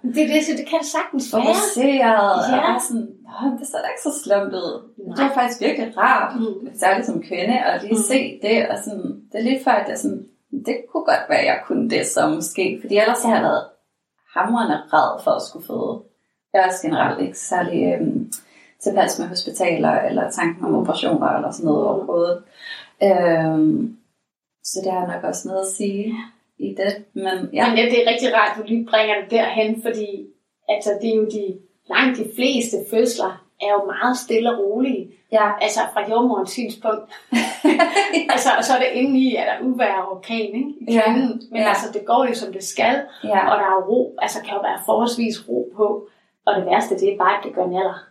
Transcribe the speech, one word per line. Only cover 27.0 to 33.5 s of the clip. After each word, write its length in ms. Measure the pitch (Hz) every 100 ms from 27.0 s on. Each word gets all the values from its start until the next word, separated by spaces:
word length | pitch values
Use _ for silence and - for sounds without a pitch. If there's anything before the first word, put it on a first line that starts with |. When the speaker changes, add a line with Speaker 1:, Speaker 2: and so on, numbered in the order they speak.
| -
Speaker 2:
men 340 | - 190 190 -
ja. 160 | - 233
Speaker 1:
Men 100 | 226
ja, 60 |
det 180 | 240 240 240
er 40 |
rigtig 220 | 226 254
rart, 220 | 220 208 214
du 40 | 214
lige 200 | 233 -
bringer 280 | 214 214 202
det 80 | 190
derhen, 520 | 226 - 220 220 226
fordi, 440 | 233 214 202 196 - _ _ _ -
altså, 220 | 208 214 196
det 80 | 226
er 40 | 220
jo 80 |
de, 340 | 214 214 196 - _ _ -
langt 300 | - 262 247
de 120 | 214 -
fleste 400 | 262 254 233 196 -
fødsler 540 | 220 247 - 190 - _